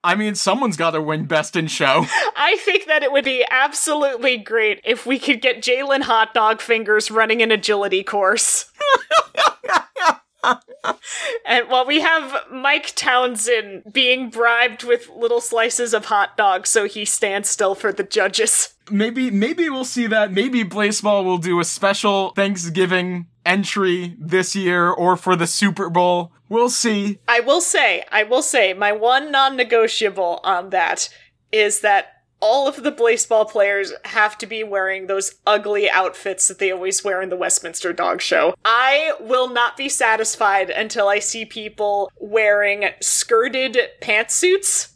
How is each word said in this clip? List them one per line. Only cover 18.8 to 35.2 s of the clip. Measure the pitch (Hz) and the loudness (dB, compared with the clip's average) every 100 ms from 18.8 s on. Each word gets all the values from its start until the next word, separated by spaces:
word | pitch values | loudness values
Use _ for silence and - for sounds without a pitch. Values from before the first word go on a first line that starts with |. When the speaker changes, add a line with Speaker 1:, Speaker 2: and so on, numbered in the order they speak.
| - | -4
Speaker 1:
Maybe, | 202 226 247 254 | 0 0 0 0
maybe | 196 226 330 330 | 0 0 0 -2
we'll | 262 | -2
see | 254 247 233 | -4 -2 0
that. | 220 208 | 2 2
Maybe | 190 262 247 | 0 0 0
Blaseball | 196 196 208 208 208 202 | -2 0 0 0 0 2
will | 185 180 | 2 0
do | 170 175 | 0 0
a | |
special | 165 - 196 202 214 196 190 | 0 0 0 2 2 0 0
Thanksgiving | - 196 190 170 165 185 180 180 180 170 _ | 0 0 -2 -4 0 2 2 -2 -6 -10 _
entry | 170 190 196 208 190 180 175 170 | 0 0 0 0 0 0 -4 -10
this | 160 185 180 | -2 0 0
year | 196 185 175 175 | -2 0 2 2
or | - 175 175 | 2 2 2
for | 185 175 | 2 0
the | 170 | 0
Super | - 202 202 175 | 0 0 0 -2
Bowl. | 170 180 175 170 _ _ | 2 2 2 -2 _ _
We'll | 220 240 | 0 2
see. | - 233 208 202 196 - | 2 0 0 -2 -4 0
Speaker 2:
I | 233 | 2
will | 240 330 | 4 2
say, | 339 339 240 175 - | 2 2 2 0 -2
I | 214 | -2
will | 214 254 | 2 0
say, | 285 269 190 | 2 2 2
my | 185 208 | 2 0
one | 214 233 262 302 | 2 2 2 0
non-negotiable | 277 269 269 240 233 226 - 208 190 175 170 | 0 2 0 0 2 2 0 -2 -2 -4 -2
on | - 180 190 | -2 -2 0
that | 185 165 - - - _ _ _ | 0 0 -2 -6 -10 _ _ _
is | 220 208 208 | 0 2 2
that | 208 196 - _ _ _ | 2 2 0 _ _ _
all | 214 254 277 | 0 2 0
of | 285 | -2
the | 262 | -6
Blaseball | 285 233 226 - 220 214 | 0 0 0 2 2 2
players | 220 202 202 190 - | 2 2 0 -4 -10
have | - 220 214 - | -4 0 0 -2
to | 208 | -10
be | 220 | -8
wearing | 220 196 190 190 190 | -4 -2 -2 -4 -4
those | 196 | -4